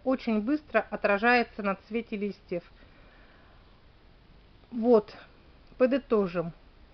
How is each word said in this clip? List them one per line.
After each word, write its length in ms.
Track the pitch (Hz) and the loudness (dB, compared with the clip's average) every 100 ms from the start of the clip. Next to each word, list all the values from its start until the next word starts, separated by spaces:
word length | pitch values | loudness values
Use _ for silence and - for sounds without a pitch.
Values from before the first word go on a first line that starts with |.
очень 360 | 262 262 240 214 | -4 -4 -2 -2
быстро 400 | 208 302 - 220 - | -2 -4 -2 -2 -2
отражается 720 | 208 208 202 233 247 226 - | -2 -2 0 2 2 0 -4
на 140 | 202 190 - | -6 -6 -6
цвете 280 | 220 226 208 | -8 -8 -6
листьев. 460 | 202 - - 175 - - - - - - - - - - - - - - - - - - - - - | -8 -8 -10 -10 -10 -20 -20 -20 -20 -20 -20 -20 -20 -20 -20 -20 -20 -20 -20 -20 -20 -20 -20 -20 -12
Вот, 440 | 240 233 220 - - - - - - - - | -2 4 4 4 -8 -20 -20 -20 -20 -14 0
подытожим. 760 | 254 262 - 220 190 175 165 - - - - | 2 2 0 0 0 -4 -8 -10 -20 -20 -20